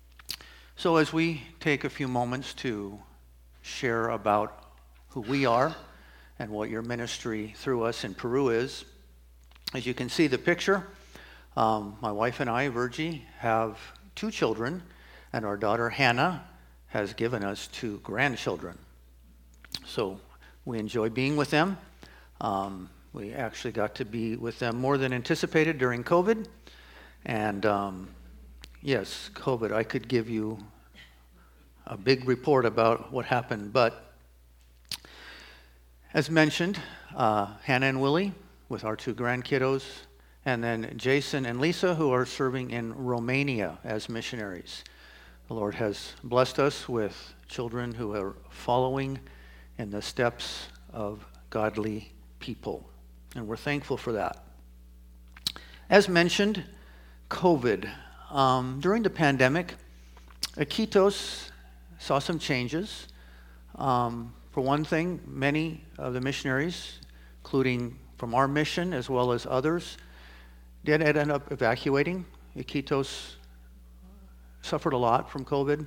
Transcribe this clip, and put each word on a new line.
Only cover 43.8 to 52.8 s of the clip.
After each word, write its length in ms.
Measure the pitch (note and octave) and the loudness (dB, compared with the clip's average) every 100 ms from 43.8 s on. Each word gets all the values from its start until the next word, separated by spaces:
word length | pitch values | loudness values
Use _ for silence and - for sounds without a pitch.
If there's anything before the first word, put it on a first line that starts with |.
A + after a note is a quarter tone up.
as 280 | A#2 G#2+ - | -6 -6 -4
missionaries. 720 | A#2 - A#2+ G#2 F2 - - - - - - - - - | -8 -6 -8 -8 -10 -14 -16 -18 -20 -20 -20 -20 -20 -10
The 60 | |
Lord 200 | A2+ G#2 - | -4 -4 -2
has 360 | A2 G2+ - - | -2 -4 -10 -14
blessed 360 | A#2+ B2 B2+ - | 0 2 4 4
us 280 | C#3+ C#3+ - | 0 0 -4
with 480 | A#2+ G2+ - - - - | -2 -2 -6 -16 -20 -14
children 460 | - A#2 A#2+ A#2+ | -8 -6 -4 -6
who 200 | A#2 A2 | -6 -6
are 200 | G#2 G2 - - | -4 -6 -8 -18
following 680 | - - B2 C3 C3+ C3+ C3+ - - - - - - | -10 0 2 2 0 -4 -8 -12 -20 -20 -20 -18 -10
in 100 | A2 | -6
the 140 | G2+ | -6
steps 640 | - - A#2+ A#2+ - - - - - | -6 0 0 0 -10 -10 -14 -18 -16
of 320 | - G#2 G#2+ - - - | -8 -8 -8 -14 -20 -6
godly 640 | A2+ G#2+ G#2+ G#2+ G#2+ - - - - | 0 0 0 -2 -4 -10 -20 -20 -14
people, 480 | - A2+ A2 E2 | -12 -8 -6 -8